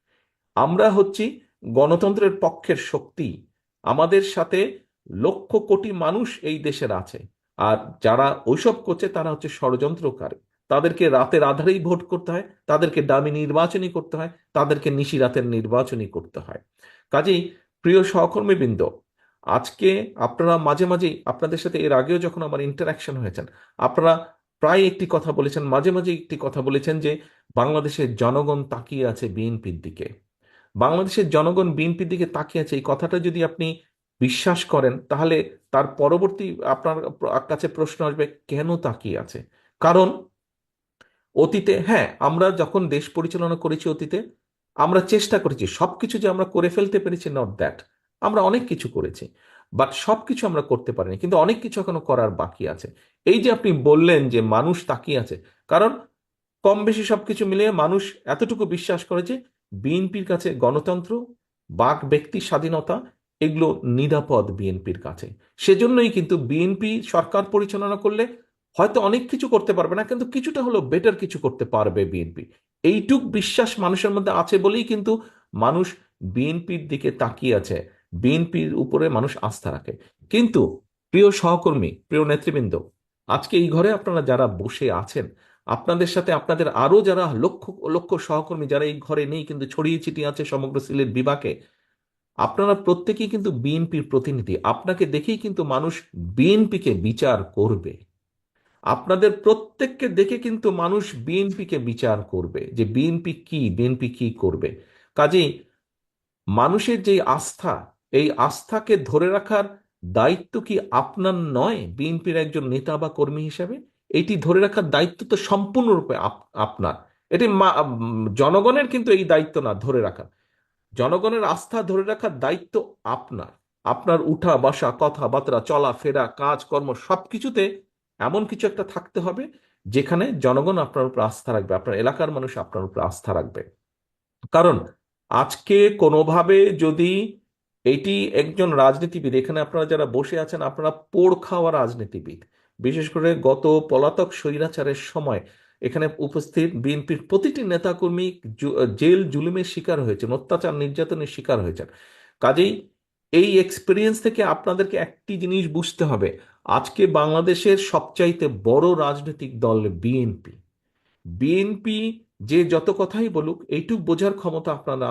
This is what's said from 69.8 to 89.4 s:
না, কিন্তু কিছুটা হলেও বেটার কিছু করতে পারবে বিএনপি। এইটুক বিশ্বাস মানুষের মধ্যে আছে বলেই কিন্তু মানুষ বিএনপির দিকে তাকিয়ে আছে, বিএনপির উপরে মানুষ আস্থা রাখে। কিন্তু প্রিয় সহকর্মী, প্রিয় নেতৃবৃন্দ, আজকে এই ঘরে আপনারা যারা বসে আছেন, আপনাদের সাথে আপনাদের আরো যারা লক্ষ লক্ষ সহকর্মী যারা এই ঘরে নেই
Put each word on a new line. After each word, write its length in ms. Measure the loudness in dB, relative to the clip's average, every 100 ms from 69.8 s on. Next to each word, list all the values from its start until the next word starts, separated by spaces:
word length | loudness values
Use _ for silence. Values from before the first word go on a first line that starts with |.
| 0
না, 100 | -2
কিন্তু 200 | -4 -4 -4
কিছুটা 260 | -6 -4 -4
হলেও 200 | -2 0 0
বেটার 260 | 2 2 0
কিছু 160 | -4 -4
করতে 260 | -4 -4
পারবে 380 | -2 0 0 0
বিএনপি। 400 | -2 -4 -8 -10 -18 _ _ _
এইটুক 400 | 2 2 2 2 2 -4
বিশ্বাস 340 | -2 0 -2 0
মানুষের 300 | -2 0 0 0
মধ্যে 160 | 0 -2
আছে 160 | 2 2
বলেই 280 | 2 0 -2
কিন্তু 200 | -2 0 -2 -4 _ _
মানুষ 320 | -2 0 2 -2 -6 _ -14 -8
বিএনপির 480 | -2 -2 -4 -6 -8 -6
দিকে 220 | -4 -4
তাকিয়ে 460 | -2 -4 -2 0 0
আছে, 180 | 0 -6 -8 _ _
বিএনপির 580 | -2 2 2 0 -2 -2
উপরে 320 | -2 0 2 2
মানুষ 240 | 0 -2 -4 -8
আস্থা 200 | -6 -8 -8
রাখে। 160 | -10 -14 _ _ -2
কিন্তু 300 | 2 4 4 2 0 _ _ _
প্রিয় 180 | 6 6
সহকর্মী, 600 | 6 2 2 2 0 -2 -6 -4
প্রিয় 160 | 0
নেতৃবৃন্দ, 500 | 2 0 0 -2 -2 -4 -8 _ _ _ -4
আজকে 260 | -4 0 2
এই 120 | 2
ঘরে 220 | 2 2 2
আপনারা 240 | -2 -2 2
যারা 160 | 2 2 0
বসে 260 | -8 -4 -2
আছেন, 340 | -2 -4 -8 -8 -12 _ _ -6
আপনাদের 440 | -4 0 0 0
সাথে 160 | 0 0
আপনাদের 360 | 0 0 0 0
আরো 300 | 2 6 6 6
যারা 160 | 2 0 0
লক্ষ 200 | -2 -2 -16 -10 -4
লক্ষ 160 | -4 -2 -4 -2
সহকর্মী 380 | -4 -4 -6 -2
যারা 180 | 0
এই 120 | -2 -4
ঘরে 260 | -4 -4 -2
নেই 160 | -6